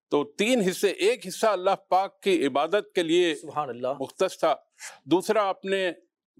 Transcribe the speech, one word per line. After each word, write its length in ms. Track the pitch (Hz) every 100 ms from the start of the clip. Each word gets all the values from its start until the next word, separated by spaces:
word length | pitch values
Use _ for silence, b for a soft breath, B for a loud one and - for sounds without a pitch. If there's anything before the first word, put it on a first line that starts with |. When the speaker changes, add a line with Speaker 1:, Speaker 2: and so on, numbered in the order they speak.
| _
Speaker 1:
تو 140 | 147
تین 380 | 143 - 214 254
حصے، 260 | 185 175 202
ایک 400 | - 190 240 180
حصہ 200 | - 226
اللہ 220 | 185 185 190 _
پاک 320 | 180 196 _
کی 260 | 202 180 139
عبادت 480 | 135 160 208 202 -
کے 80 |
لیے 320 | 165 175 175 147
Speaker 2:
سبحان 340 | 156 147 143
اللہ۔ 180 | 120 127 139
Speaker 1:
مختص 400 | 131 - 190 -
تھا، 160 | 165 135 _ B B B 131
دوسرا 440 | 170 185 214 196
اپنے 420 | 185 190 190 185 160 _ _ _